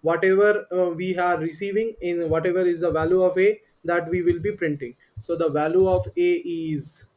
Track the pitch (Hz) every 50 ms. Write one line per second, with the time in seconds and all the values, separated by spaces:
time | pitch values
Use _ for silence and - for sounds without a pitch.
0 | - 165 165 160 175 190 190 190 202 208 208 208 202 _ 175 185 180 180 170 160
1 | 185 185 185 175 175 180 175 165 156 165 156 - 202 196 196 214 226 226 214 -
2 | 185 175 175 170 170 160 160 165 160 185 175 185 185 180 175 165 170 170 151 160
3 | 160 165 180 185 185 180 180 185 190 208 214 - _ _ _ _ _ 165 170 170
4 | 165 160 170 180 175 175 170 170 160 202 208 - 175 160 147 143 139 120 123 _
5 | _ _ _ - - - 170 165 170 156 139 151 151 156 170 185 190 190 185 180
6 | 185 - - 170 175 180 175 165 - 175 170 165 165 160 156 143 - 151 - -
7 | - _ _